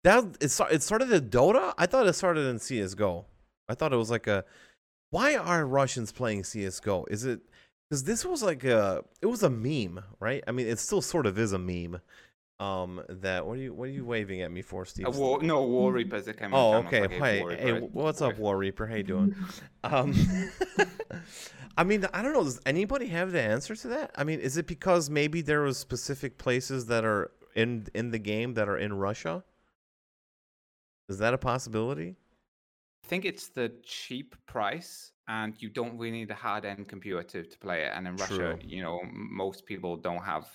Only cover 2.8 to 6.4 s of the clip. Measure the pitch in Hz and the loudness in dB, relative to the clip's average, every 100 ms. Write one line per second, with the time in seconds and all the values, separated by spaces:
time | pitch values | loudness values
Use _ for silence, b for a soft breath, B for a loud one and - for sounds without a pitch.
2.8 | 95 95 101 87 - _ _ _ - 113 | -2 2 0 0 -10 _ _ _ -8 -2
3.8 | 160 127 113 117 110 101 - B B B | 2 2 2 0 2 0 0 B B B
4.8 | _ _ _ 170 277 277 175 175 139 135 | _ _ _ 0 2 2 2 0 4 4
5.8 | 135 127 110 - 120 104 | 2 0 -6 -2 -2 -2